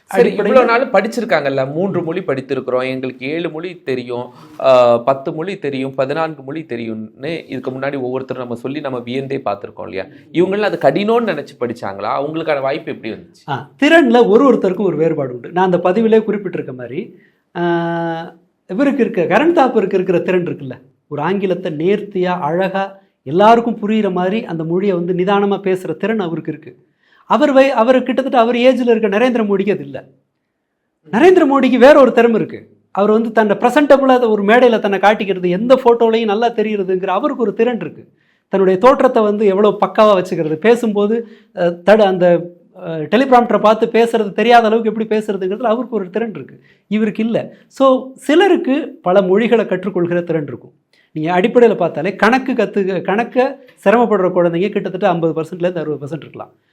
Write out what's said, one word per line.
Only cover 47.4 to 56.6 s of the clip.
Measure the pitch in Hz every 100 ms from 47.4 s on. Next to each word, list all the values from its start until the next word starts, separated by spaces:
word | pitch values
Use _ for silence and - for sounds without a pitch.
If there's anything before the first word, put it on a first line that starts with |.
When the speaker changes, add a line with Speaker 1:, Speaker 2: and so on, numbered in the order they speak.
| - - _
Speaker 2:
So, | - 269 254 -
சிலருக்கு | - - 320 392 339 - 285 - -
பல | 175 190
மொழிகளை | 180 196 226 226
கற்றுக்கொள்கிற | 196 185 202 180 170 175
திறன் | 175 160 139
இருக்கும். | 117 - _ _ _ _
நீங்க | 160 156 180
அடிப்படையில | 220 240 233 190
பார்த்தாலே | 165 151 175 196
கணக்கு | 202 262 262
கத்துக்க-, | 220 202 202 185 180
கணக்க | 170 202 233 254 269 269 - _
சிரமப்படுற | 202 226 226 208 185
குழந்தைங்க | 185 175 165 202
கிட்டத்தட்ட | 202 185 185 196
ஐம்பது | 170 165 156
பர்சன்ட்லேருந்து | 156 180 175 175
அறுபது | 156 139 135
பர்சன்ட் | 156
இருக்கலாம். | 123 117 104 _